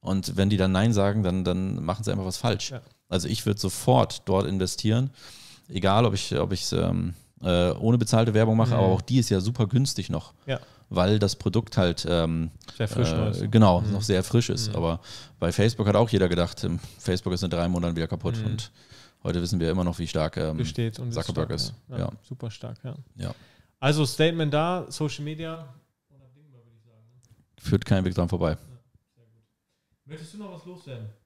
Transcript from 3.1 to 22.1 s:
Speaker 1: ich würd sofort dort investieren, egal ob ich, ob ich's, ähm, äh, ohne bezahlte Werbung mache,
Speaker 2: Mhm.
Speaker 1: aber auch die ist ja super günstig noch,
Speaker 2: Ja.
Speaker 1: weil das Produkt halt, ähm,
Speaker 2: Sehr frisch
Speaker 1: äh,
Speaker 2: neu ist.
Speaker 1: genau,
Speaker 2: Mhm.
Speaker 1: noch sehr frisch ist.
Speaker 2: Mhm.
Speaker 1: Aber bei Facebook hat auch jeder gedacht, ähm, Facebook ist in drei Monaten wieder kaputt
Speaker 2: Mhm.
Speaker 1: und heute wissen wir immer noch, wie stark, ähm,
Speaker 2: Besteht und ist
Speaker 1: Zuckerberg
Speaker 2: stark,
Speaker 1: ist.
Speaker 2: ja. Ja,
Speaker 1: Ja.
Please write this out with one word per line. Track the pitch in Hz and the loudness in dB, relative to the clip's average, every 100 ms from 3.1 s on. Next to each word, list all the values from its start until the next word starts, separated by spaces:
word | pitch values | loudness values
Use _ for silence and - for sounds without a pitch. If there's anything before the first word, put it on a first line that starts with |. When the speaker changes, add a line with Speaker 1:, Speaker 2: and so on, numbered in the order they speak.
| 95 82 | -4 -2
Speaker 1:
ich | 110 - | -4 -2
würd | 101 | -2
sofort | 95 - - 127 113 - - | -2 -2 4 4 4 -2 -2
dort | 95 98 | 0 0
investieren, | 95 92 - 107 113 135 - - - - - _ | -2 -2 -2 0 2 0 -6 -20 -20 -20 -20 _
egal | - 95 101 117 | -2 2 4 4
ob | |
ich, | 98 - - | 0 -2 -2
ob | 90 | -2
ich's, | 92 - | -2 -2
ähm, | 82 85 90 90 87 _ _ | 0 0 0 -4 -6 _ _
äh, | - 87 87 | 0 2 2
ohne | - 110 120 | 2 2 2
bezahlte | 107 113 113 | 4 2 4
Werbung | 107 110 110 | 4 4 4
mache, | 113 | 2
Speaker 2:
Mhm. | 120 | 4
Speaker 1:
aber | 95 | 4
auch | 101 | 2
die | - 131 | 2 0
ist | 117 | 2
ja | 98 | 2
super | 95 120 104 | 0 0 0
günstig | 120 139 - - | 2 0 -2 -4
noch, | 85 - _ - | -6 -6 _ -8
Speaker 2:
Ja. | 131 - - _ | -8 -8 -20 _
Speaker 1:
weil | 90 90 107 | 2 4 4
das | 101 - | 2 0
Produkt | - 90 - - | 0 0 0 2
halt, | 90 82 - | 2 0 0
ähm, | 85 82 82 80 - - - | 0 2 0 -4 -8 -20 -6
Speaker 2:
Sehr | 110 | -4
frisch | - 120 | 0 0
Speaker 1:
äh, | 113 | 2
Speaker 2:
neu | 107 | 0
ist. | 104 104 | -2 4
Speaker 1:
genau, | 110 107 90 | 8 8 8
Speaker 2:
Mhm. | 107 | 2
Speaker 1:
noch | 101 | -2
sehr | 107 92 | 2 0
frisch | 92 120 117 | 4 2 2
ist. | - 110 | -2 -4
Speaker 2:
Mhm. | 82 | -2
Speaker 1:
Aber | 82 82 - - - - | -2 -2 -8 -20 -20 -4
bei | 85 | -2
Facebook | 85 104 120 104 | 2 2 2 2
hat | 104 | 4
auch | 113 | 4
jeder | 101 90 | 4 2
gedacht, | 87 87 - | 2 -2 -2
ähm, | 92 87 - - | -6 -6 -8 -10
Facebook | - 90 - | -4 -2 -2
ist | 90 | -2
in | 92 | -2
drei | 85 87 | -2 0
Monaten | 87 87 82 | 0 -2 -2
wieder | 82 | -4
kaputt | 82 - 113 | -4 -4 -4
Speaker 2:
Mhm. | 107 | -4
Speaker 1:
und | 107 - _ _ - - _ | -6 -8 _ _ -20 -20 _
heute | - 87 | -4 -2
wissen | 87 92 | -2 0
wir | 82 | 0
immer | 92 | 0
noch, | 87 85 | -2 -4
wie | 80 | -4
stark, | 78 78 - | -2 -2 -2
ähm, | 80 78 | -6 -4
Speaker 2:
Besteht | 78 78 113 107 | -6 -4 -6 -6
und | 123 | -8
ist | 117 | -6
Speaker 1:
Zuckerberg | 80 - 156 | -6 -4 -4
Speaker 2:
stark, | - | -4
Speaker 1:
ist. | - - _ | -8 -10 _
Speaker 2:
ja. | 127 | -8
Ja, | |
Speaker 1:
Ja. | - | -8